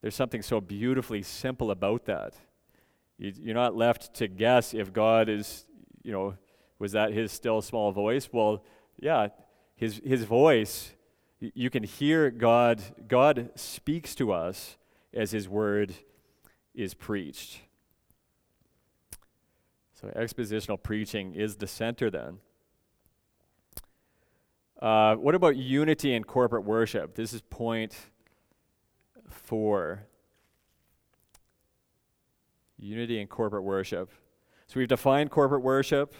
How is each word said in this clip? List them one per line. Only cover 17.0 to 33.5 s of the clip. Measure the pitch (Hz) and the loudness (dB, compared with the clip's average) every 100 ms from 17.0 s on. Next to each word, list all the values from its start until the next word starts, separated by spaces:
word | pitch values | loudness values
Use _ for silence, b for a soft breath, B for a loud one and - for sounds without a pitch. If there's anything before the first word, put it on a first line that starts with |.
| - 104 80 - - - _ _ _ _ _ _ _ _ _ _ _ _ _ _ _ - _ _ _ _ _ _ _ | -6 -6 -6 -14 -16 -18 _ _ _ _ _ _ _ _ _ _ _ _ _ _ _ -20 _ _ _ _ _ _ _
So | _ 101 - | _ -14 -6
expositional | 113 - 113 107 - 101 | -6 -6 -6 -6 -6 -8
preaching | - 107 107 107 95 85 | -6 -6 -4 -6 -8 -4
is | 107 98 | -6 -4
the | 98 | -12
center | - 113 117 117 | -6 -6 -2 -4
then. | 90 60 90 _ _ _ _ _ _ _ _ _ _ _ _ _ - - _ _ _ _ _ _ _ _ - | -4 -10 -14 _ _ _ _ _ _ _ _ _ _ _ _ _ -20 -20 _ _ _ _ _ _ _ _ -6
Uh, | 110 110 107 110 | 2 4 6 4
what | 139 180 | 2 4
about | 175 135 | 4 2
unity | 127 131 156 151 143 120 | 0 0 2 2 2 -2
in | |
corporate | 110 127 123 113 | 0 0 2 0
worship? | 101 110 113 110 78 | 0 0 2 0 -6
This | - 113 | -8 -8
is | 117 | -10
point | _ - 113 113 110 - - _ _ _ _ _ _ _ _ _ _ _ - | _ -8 -4 -4 -6 -10 -20 _ _ _ _ _ _ _ _ _ _ _ -20
four. | - - 113 107 104 80 98 104 _ _ _ _ _ _ _ _ _ _ _ _ _ _ _ _ _ _ _ _ _ _ _ _ _ _ _ | -20 -6 -2 0 0 -2 -8 -14 _ _ _ _ _ _ _ _ _ _ _ _ _ _ _ _ _ _ _ _ _ _ _ _ _ _ _
Unity | 101 110 117 113 | -12 -8 -4 -4
in | 101 | -6
corporate | - 110 | -4 -2